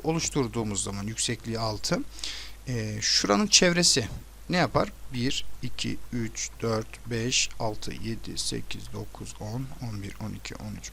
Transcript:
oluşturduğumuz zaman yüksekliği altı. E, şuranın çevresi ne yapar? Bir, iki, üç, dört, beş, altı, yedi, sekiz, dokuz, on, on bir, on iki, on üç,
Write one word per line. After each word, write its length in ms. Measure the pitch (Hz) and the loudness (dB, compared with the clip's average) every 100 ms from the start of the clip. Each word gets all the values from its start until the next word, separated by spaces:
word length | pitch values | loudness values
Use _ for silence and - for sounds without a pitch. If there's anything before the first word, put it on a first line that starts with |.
oluşturduğumuz 800 | 147 165 - 156 123 113 110 98 | 2 2 2 2 2 2 0 0
zaman 200 | 101 101 | -2 -2
yüksekliği 560 | 101 113 - 117 - 113 | -4 0 0 0 -2 -2
altı. 400 | 110 104 - 208 285 - - - - - - | 0 0 0 0 0 -4 -6 -6 -8 -10 -4
E, 300 | 123 110 107 | -2 -2 0
şuranın 460 | 104 - 185 202 208 | 4 4 6 6 8
çevresi 600 | - 185 175 175 - 107 - - - - | 8 8 6 4 4 2 -4 -10 -12 0
ne 80 | 175 | 2
yapar? 340 | 110 139 202 - - | 4 2 0 -2 -6
Bir, 320 | 127 123 - - - | -2 0 2 0 0
iki, 360 | 127 - 117 110 - | -2 -2 0 -2 -2
üç, 360 | 120 113 - - - | -2 -2 -4 -6 -2
dört, 480 | 113 110 110 - - | 0 0 -2 -8 -4
beş, 400 | 117 117 127 - - | -2 2 2 2 2
altı, 340 | 113 107 - | -2 0 -2
yedi, 440 | - 110 113 - - | -2 -2 -4 -4 -4
sekiz, 440 | - - - 101 - | -2 -2 -2 -4 -4
dokuz, 420 | 104 104 - 107 - | -6 -6 -8 -8 -8
on, 260 | 104 117 131 - 120 | -6 -4 -4 -6 -6
on 140 | 107 | -4
bir, 120 | 101 101 110 | -6 -6 -6
on 80 | |
iki, 220 | 98 - - | -6 -8 -8
on 200 | 107 98 | -8 -8
üç, 160 | - | -8